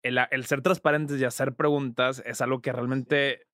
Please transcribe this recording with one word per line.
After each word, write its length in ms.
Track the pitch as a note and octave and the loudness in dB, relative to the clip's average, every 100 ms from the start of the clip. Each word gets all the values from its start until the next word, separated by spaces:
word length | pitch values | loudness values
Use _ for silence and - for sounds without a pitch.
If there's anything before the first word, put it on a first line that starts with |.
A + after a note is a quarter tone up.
el, 160 | B2 B2+ B2 | -2 0 2
el 140 | C3 A#2+ | 0 -2
ser 160 | C#3 | 0
transparentes 580 | F3+ F3+ D3+ D3+ D3 C#3 | 2 2 2 2 0 0
y 60 | B2+ | 0
hacer 300 | - C3+ A#2+ | 0 -4 0
preguntas 680 | D3 D3 C3+ A#2 B2+ C3 A#2+ | 0 2 -2 0 -2 -2 -8
es 140 | A#2 | -4
algo 220 | B2 C3 | -2 -2
que 100 | C3+ | -2
realmente 760 | B2 B2 C3 B2 C#3+ C#3 A#2 _ | -4 -2 -2 0 2 2 -2 _